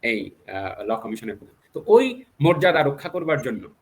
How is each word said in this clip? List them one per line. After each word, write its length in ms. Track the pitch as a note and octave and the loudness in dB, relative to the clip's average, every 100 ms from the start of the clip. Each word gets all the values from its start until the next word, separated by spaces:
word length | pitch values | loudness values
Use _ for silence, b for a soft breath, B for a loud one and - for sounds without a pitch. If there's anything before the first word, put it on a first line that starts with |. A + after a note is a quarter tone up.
এই, 300 | A#2+ A2 - - - | -2 -4 -6 -14 -12
আহ, 340 | F#2+ F#2+ - | -8 -8 -8
ল 140 | G#2 A2+ | -4 -4
কমিশনের 420 | G#2+ A2 A2 G2+ | -4 -8 -10 -12
প্রধান। 180 | - _ _ | -16 _ _
তো 100 | D3 - | -12 4
ওই 360 | A3 C4 A#3+ - _ | 6 6 -4 -16 _
মর্যাদা 420 | D3+ E3 F3+ D#3+ | 2 4 4 4
রক্ষা 260 | C#3+ C#3 F3 | 2 0 -8
করবার 320 | F3+ D#3+ D3 | -6 -2 -2
জন্য 280 | B2 G#2+ - _ | -2 -8 -10 _